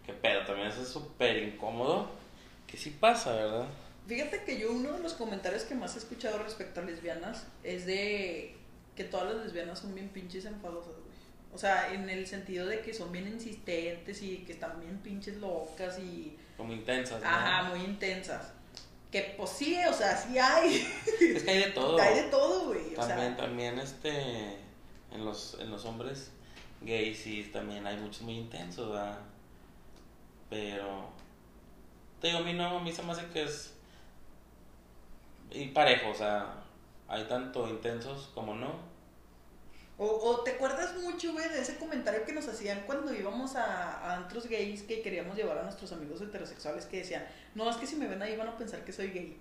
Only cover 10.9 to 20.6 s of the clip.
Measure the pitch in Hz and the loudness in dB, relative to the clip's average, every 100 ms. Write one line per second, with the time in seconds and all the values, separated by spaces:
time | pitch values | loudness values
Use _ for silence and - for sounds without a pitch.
10.9 | 160 - - - - - 185 196 185 185 | -14 -16 -18 -20 -20 -16 0 4 6 4
11.9 | 196 190 185 185 196 185 180 185 220 - | -2 -2 -4 -4 -6 -4 -4 -2 -2 -4
12.9 | 214 175 175 196 226 226 196 - 170 170 | -6 -6 -4 -6 -6 -8 -8 -4 -2 -2
13.9 | 170 - 196 190 180 - 170 165 165 170 | -6 -8 -8 -6 -8 -8 -8 -8 -8 -8
14.9 | 196 214 196 208 208 196 165 156 - 185 | -10 -6 -8 -6 -6 -2 -2 -4 -6 -6
15.9 | 185 185 170 151 - - - 113 113 110 | -4 -8 -8 -10 -12 -16 -10 -6 -4 2
16.9 | 127 127 113 170 170 180 185 180 180 185 | 2 2 -2 4 4 6 4 2 -2 -2
17.9 | 202 190 185 170 127 - - - - - | -2 -2 -2 -4 -6 -8 -16 -16 -16 -16
18.9 | - - 202 - - 196 - 285 349 349 | -18 -2 0 0 -4 -4 -2 0 6 6
19.9 | - 202 180 233 254 262 320 | 6 4 4 4 6 10 10